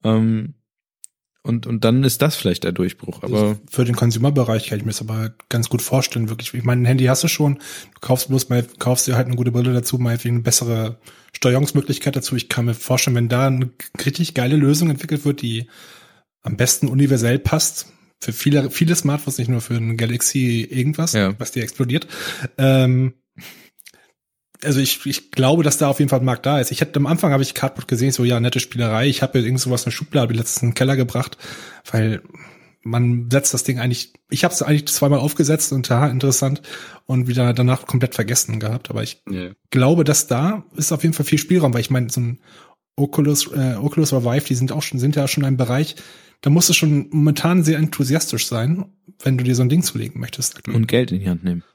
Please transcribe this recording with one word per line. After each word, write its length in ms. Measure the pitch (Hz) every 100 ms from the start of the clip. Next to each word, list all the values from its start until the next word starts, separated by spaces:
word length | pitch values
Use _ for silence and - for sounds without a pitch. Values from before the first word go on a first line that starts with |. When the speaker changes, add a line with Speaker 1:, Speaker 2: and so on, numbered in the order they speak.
Speaker 1:
Ähm, 520 | 113 110 113 110 107 - _ _ _ _ - _ _ _
und, 240 | - 117 107
und 160 | 117
dann 180 | 113 123
ist 200 | 135 -
das 120 | 147
vielleicht 300 | - - 90
der 80 | -
Durchbruch, 500 | 90 90 - - -
aber 340 | - 107 104 104 -
Speaker 2:
Für 140 | -
den 100 | 120
Consumer-Bereich 720 | 120 120 113 131 143 117 110 -
kann 120 | 107
ich 60 |
mir 60 | 104
das 100 | 110
aber 340 | 110 110 110 - -
ganz 200 | 120 113
gut 120 | 120
vorstellen, 480 | - 135 127 123 110
wirklich. 240 | 113 120
Ich 100 | 123
meine, 180 | 120 123
ein 40 | 120
Handy 180 | 131
hast 180 | 127 131
du 60 | 165
schon, 260 | - 147
du 460 | 139 - - - _
kaufst 280 | - 127 -
bloß 200 | 131 -
mal, 160 | 123 120 -
kaufst 260 | - 156 -
dir 80 |
halt 120 | 123 127
eine 100 | 123
gute 160 | 123
Brille 200 | 120 123
dazu, 240 | 123 120 131
mal 200 | 120 117
eine 160 | 120 120
bessere 580 | 117 - 120 113 110 117 - - _
Steuerungsmöglichkeit 840 | - 127 127 143 143 139 139 - 139
dazu. 180 | -
Ich 140 | 123 -
kann 160 | -
mir 100 | 120
vorstellen, 400 | 113 - 127 -
wenn 140 | 120 120
da 180 | 123 135
eine 240 | 131 127 - - -
richtig 300 | - 139 170
geile 220 | - 123 151
Lösung 340 | 139 151 170
entwickelt 340 | 139 - 147
wird, 160 | 147 139
die 280 | 120 113 120 - - - - _ _ _
am 140 | - 107
besten 320 | 123 - 139
universell 500 | 131 139 135 117 135
passt, 540 | - 156 - - - _ _ _
für 140 | -
viele, 380 | 113 - 143 131
viele 260 | - 165 170
Smartphones, 420 | 143 147 143 135
nicht 100 | 117
nur 120 | 123
für 140 | 110
ein 220 | 117 113 113
Galaxy 680 | 113 120 - 139 127 117 113
irgendwas, 440 | 131 127 156 165
Speaker 1:
Ja. 260 | 113 98 101
Speaker 2:
was 140 | 117
dir 100 | -
explodiert. 460 | 110 - 123 139 - - - - 135 -
Ähm, 540 | 135 135 127 127 131 - _ - - - - _ - _ _ _ _ _ _ _
also 160 | 151 139
ich, 240 | 135 -
ich 280 | 139 139 -
glaube, 300 | - 131 160
dass 140 | 151 -
da 120 | 147
auf 100 | 139
jeden 100 | 143
Fall 120 | 135
ein 40 |
Markt 220 | 127 123 135
da 120 | 143
ist. 120 | 123
Ich 80 | -
hatte, 160 | - 143
am 100 | 139
Anfang 240 | 165 175
habe 120 | 135
ich 100 | 135
Cardboard 360 | - 135 - -
gesehen, 240 | 120 131
so, 120 | 127
ja, 160 | 120 120
nette 180 | 120 101
Spielerei. 480 | - 117 117 110 135
Ich 140 | 131
habe 180 | 131 131
jetzt 60 |
irgend 160 | 117 127
sowas 220 | 127 123
in 80 | -
der 0 |
Schublade 420 | - - 147 117
letztens 300 | 113 117 -
in 60 | 120
den 40 |
Keller 220 | 117 131 135
gebracht, 400 | 123 - 117 - - - - - -
weil 300 | 113 110 110 - - - - _ _
man 460 | 113 117 123 120 120
setzt 220 | 131 135
das 120 | 131
Ding 140 | - 123
eigentlich, 340 | 123 120 - _ _
ich 140 | -
habe 100 | 175
es 80 | -
eigentlich 240 | - 151 147
zweimal 320 | - 143 143
aufgesetzt 540 | 139 147 143 160 -
und, 160 | 135 123
aha, 160 | 120 143
interessant, 540 | 127 139 127 135 143 - - - -
und 240 | _ 131 123
wieder 240 | 120 123
danach 320 | 120 123 127 -
komplett 280 | 127 120
vergessen 440 | - 107 123 - 110
gehabt. 280 | 110 120 -
Aber 140 | 113
ich 200 | 110 - -
Speaker 3:
Ja. 220 | 92 90 98 _
Speaker 2:
glaube, 360 | 131 127 170
dass 220 | 147 147 -
da 380 | 120 156 208 -
ist 160 | - 151
auf 120 | 160
jeden 100 | 165
Fall 140 | 160 147
viel 120 | 151
Spielraum, 360 | - 180 147
weil 80 | 120
ich 80 | 117
meine, 180 | 131 120
so 140 | -
ein 180 | 120 123 _ - - _ _ -
Oculus, 500 | 143 - 143 147 -
äh, 220 | 143 131
Oculus 400 | 113 139 - 156
oder 100 | 135
Vive, 220 | 120 127 -
die 80 |
sind 180 | 127 127
auch 100 | 151
schon, 160 | - 131
sind 180 | 131 151
ja 120 | 139
schon 160 | -
ein 140 | 139 131
Bereich, 380 | 123 123 156 - - - - _
da 80 | -
musst 180 | 156 175
du 60 |
schon 340 | - 160 147 -
momentan 520 | 156 151 147 160 180
sehr 160 | 156 156
enthusiastisch 680 | 156 - 131 156 - - -
sein, 400 | 117 120 175 190 _ _ -
wenn 140 | - 131
du 60 |
dir 100 | 123
so 80 | 123
ein 60 | 127
Ding 140 | 156
zulegen 380 | - - 110 -
möchtest. 460 | 120 - - - -
Speaker 1:
Und 180 | 113 110
Geld 240 | 120 127
in 80 | 90
die 80 | 95
Hand 160 | 87
nehmen. 180 | 92 87 -